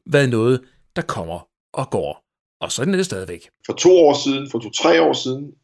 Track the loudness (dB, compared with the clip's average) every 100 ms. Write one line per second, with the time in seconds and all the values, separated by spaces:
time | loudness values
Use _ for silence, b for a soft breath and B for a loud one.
0 | 0 2 2 2 2 0 b b _ -10
1 | -8 -8 -8 -12 _ _ _ -10 -6 -4
2 | -4 -10 _ _ _ -12 -8 -4 -2 -2
3 | -2 -6 -10 -14 -18 _ -10 2 6 8
4 | 6 4 -2 -4 -6 -8 -8 -2 2 4
5 | 2 0 -4 -8 -10 _